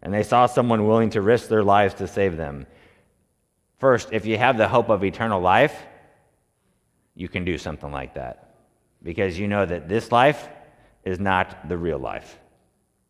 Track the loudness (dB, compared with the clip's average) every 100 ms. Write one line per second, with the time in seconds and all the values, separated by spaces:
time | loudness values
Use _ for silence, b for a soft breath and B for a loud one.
0 | -4 -2 2 4 4 2 2 2 2 2
1 | 2 0 2 2 2 0 4 4 2 -2
2 | -6 -2 -2 -2 -8 -10 -16 b b b
3 | b _ _ _ _ _ _ _ 2 2
4 | 0 -4 -2 0 2 2 2 2 2 0
5 | 0 -2 -2 0 4 4 4 0 -18 -20
6 | _ _ _ _ _ _ _ _ _ _
7 | _ -14 -8 -6 -4 -4 -6 -10 -10 -10
8 | -10 -12 -12 -14 _ _ _ _ _ _
9 | -10 -4 -4 -2 -2 -2 -2 -4 -4 -4
10 | 0 4 4 2 -8 -20 -20 b b b
11 | -8 -4 0 0 0 -6 -10 -6 -4 -4
12 | -6 -10 -14 -20 _ _ _ _ _ _
13 | _